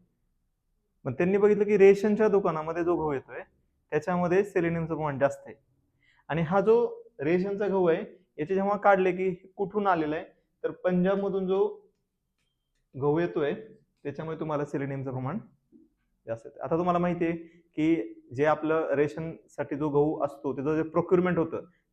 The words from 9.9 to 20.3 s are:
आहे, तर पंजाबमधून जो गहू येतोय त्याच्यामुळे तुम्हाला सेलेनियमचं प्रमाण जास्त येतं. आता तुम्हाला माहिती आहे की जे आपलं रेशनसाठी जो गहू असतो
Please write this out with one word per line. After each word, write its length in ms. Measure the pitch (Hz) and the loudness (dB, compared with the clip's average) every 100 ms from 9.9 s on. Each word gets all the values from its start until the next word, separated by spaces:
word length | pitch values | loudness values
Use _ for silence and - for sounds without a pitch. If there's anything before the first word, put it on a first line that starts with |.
| 170 151 156 | 2 0 -4
आहे, 100 | 190 _ _ _ | -8 _ _ _
तर 80 | 165 | -8
पंजाबमधून 760 | 160 185 180 180 202 196 190 185 | -4 0 2 2 0 -2 -2 -2
जो 440 | 190 208 - _ _ _ _ _ _ _ _ _ _ _ 135 | 0 0 -4 _ _ _ _ _ _ _ _ _ _ _ -4
गहू 180 | 143 156 | 0 0
येतोय 340 | 170 175 143 185 - - _ _ | 0 -2 -2 -4 -10 -20 _ _
त्याच्यामुळे 360 | 143 - 160 156 | -12 -10 -10 -8
तुम्हाला 260 | 156 147 147 | -4 -4 -4
सेलेनियमचं 460 | 147 143 139 135 | -4 -4 -6 -6
प्रमाण 280 | 127 127 202 - _ _ - _ _ _ _ - | -6 -6 -8 -10 _ _ -20 _ _ _ _ -10
जास्त 180 | 113 - | -10 -10
येतं. 160 | - | -12
आता 160 | 135 165 | -4 -2
तुम्हाला 220 | 180 175 | 0 0
माहिती 260 | 175 170 165 | 0 0 -2
आहे 120 | 170 - - _ - | -4 -10 -20 _ -2
की 380 | 156 165 - - - 123 | 0 0 -2 -12 -12 0
जे 100 | 151 | 2
आपलं 480 | 151 156 160 151 | 2 0 0 0
रेशनसाठी 840 | 139 147 151 160 147 _ - 143 143 | 0 0 -2 -10 -12 _ -10 -8 -4
जो 140 | 151 | -2
गहू 340 | 143 151 165 | 2 0 0
असतो 300 | 147 | -4